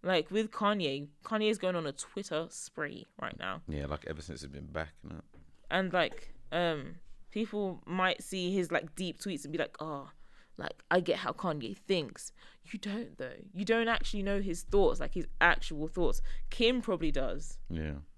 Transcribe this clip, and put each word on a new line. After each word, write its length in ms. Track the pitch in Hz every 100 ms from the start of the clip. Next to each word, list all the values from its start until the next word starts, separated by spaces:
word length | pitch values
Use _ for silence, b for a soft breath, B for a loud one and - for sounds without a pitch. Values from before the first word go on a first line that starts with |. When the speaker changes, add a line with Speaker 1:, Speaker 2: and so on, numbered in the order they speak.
Speaker 1:
Like, 280 | 175 180 156
with 200 | 196 214
Kanye, 580 | - 208 208 160 135 143 -
Kanye's 340 | - 220 214 214
going 180 | 185 180
on 100 | 156
a 60 |
Twitter 540 | - - - 196 156 165
spree 580 | - - - 147 - - -
right 180 | - -
now. 220 | 92 95 -
Speaker 2:
Yeah, 180 | 73 71
like, 200 | 76 -
ever 160 | 76
since 180 | 78 69
he's 100 | 71
been 160 | 69 76
back, 280 | 76 78 - 80
innit? 140 | 78 - - - - -
Speaker 1:
And, 220 | 180 190
like, 400 | 180 165 - - - -
um, 440 | 165 170 156 139 165 - - -
people 520 | 208 220 208 196 185 -
might 360 | 180 185 -
see 280 | - 190 180
his, 220 | 190 175
like, 220 | 165 160
deep 260 | - 185 -
tweets 240 | 202 160
and 80 | 139
be 60 | 160
like, 180 | 143 -
"Oh, 320 | 156 143 139 - b b b -
like, 260 | - - -
I 100 | 180
get 180 | 175 -
how 140 | 180
Kanye 440 | - 185 151 117 190
thinks." 560 | - 190 135 - - - B B
You 140 | - 208
don't, 400 | 202 202 233 143
though. 180 | 127 - -
You 120 | 175
don't 240 | 202 226 226
actually 340 | 226 - 208
know 180 | 196 202
his 220 | 196 170
thoughts, 380 | - 202 185 -
like, 140 | 143
his 120 | 180 196 -
actual 460 | 175 - - 151 156
thoughts. 360 | 185 165 90 B B -
Kim 320 | - 233 254
probably 300 | 226 180 156
does. 480 | 135 117 87 - - -
Speaker 2:
Yeah. 280 | 80 78 71 71